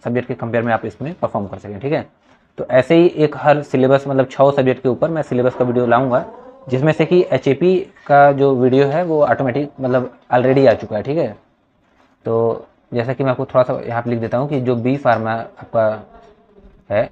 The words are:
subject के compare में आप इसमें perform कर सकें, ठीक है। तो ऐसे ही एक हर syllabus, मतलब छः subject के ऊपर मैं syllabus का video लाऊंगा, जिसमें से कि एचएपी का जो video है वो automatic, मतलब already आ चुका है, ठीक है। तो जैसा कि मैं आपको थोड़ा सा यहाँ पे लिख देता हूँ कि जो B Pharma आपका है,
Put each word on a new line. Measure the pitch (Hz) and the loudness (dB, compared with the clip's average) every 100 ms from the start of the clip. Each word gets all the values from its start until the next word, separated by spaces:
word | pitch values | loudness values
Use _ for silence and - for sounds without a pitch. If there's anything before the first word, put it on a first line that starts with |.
subject | 127 120 123 | -6 -4 -4
के | |
compare | 123 117 117 | -8 -4 -2
में | 120 | 0
आप | 113 | -2
इसमें | 113 - 131 | -4 -10 -10
perform | 185 143 110 101 | -8 -6 -6 -8
कर | 98 | -10
सकें, | - 101 | -14 -10
ठीक | 135 | -4
है। | 151 107 _ _ _ _ - | -4 -6 _ _ _ _ -12
तो | - | -2
ऐसे | 127 - | 0 2
ही | 165 175 | 4 4
एक | - 151 143 | 2 -2 0
हर | 147 147 | 2 2
syllabus, | 143 135 131 135 139 | 0 0 4 2 2
मतलब | 135 131 | -2 -2
छः | - 139 | 2 2
subject | 143 131 127 | 2 0 0
के | 131 | -2
ऊपर | 120 156 | -2 -2
मैं | 160 | -4
syllabus | 143 127 123 | -4 0 0
का | - | 0
video | 123 120 123 | -2 0 2
लाऊंगा, | 117 135 123 - - - - - | 2 2 0 -2 -12 -20 -20 -6
जिसमें | 127 151 | -2 0
से | 156 160 | 0 2
कि | 180 - | 2 2
एचएपी | 131 143 131 175 185 - _ - | 0 0 0 2 0 -2 _ 0
का | 143 143 | 4 6
जो | 139 139 | 4 2
video | 131 127 131 139 | 4 2 4 2
है | 143 | 0
वो | 180 156 | 0 2
automatic, | 147 113 135 127 147 - | 2 2 -2 -2 -6 -6
मतलब | 131 127 123 - - | -2 -2 -2 -10 -2
already | 123 127 135 131 | 0 2 4 4
आ | |
चुका | 104 104 107 | 2 -2 -6
है, | |
ठीक | 104 151 | -4 -4
है। | 131 104 _ _ _ _ _ _ _ _ | -4 -8 _ _ _ _ _ _ _ _
तो | - 113 113 - - _ _ | -4 -2 0 -2 -8 _ _
जैसा | 123 117 | -6 -4
कि | 131 | -2
मैं | 135 | -2
आपको | 127 | -2
थोड़ा | 131 131 | -2 0
सा | 123 131 | 0 -2
यहाँ | 120 117 | -6 -6
पे | 120 | -4
लिख | 117 | -4
देता | 113 120 | -2 -4
हूँ | 143 | -4
कि | 147 | -4
जो | 123 120 | -2 -2
B | 120 139 | -2 -2
Pharma | 135 113 110 | 0 0 -2
आपका | 113 113 - - 117 110 107 101 - - _ _ _ - _ - | -6 -8 -16 -6 -2 0 -2 -10 -20 -20 _ _ _ -20 _ -6
है, | 104 135 | -4 -4